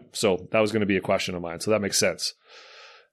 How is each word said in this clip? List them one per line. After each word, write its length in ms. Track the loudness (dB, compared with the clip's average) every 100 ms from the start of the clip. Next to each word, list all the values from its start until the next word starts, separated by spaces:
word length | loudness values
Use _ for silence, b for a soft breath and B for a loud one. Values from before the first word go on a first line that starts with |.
| -8
so 380 | 0 2 0 0
that 80 | 0
was 140 | 2
gonna 140 | 2 2
be 100 | 0
a 40 |
question 360 | 2 -2 -2 -6
of 60 |
mine. 180 | -8 -6
So 100 | 0
that 100 | 0
makes 180 | 0 0
sense. 340 | 0 0 -6 -10 B B B B B B B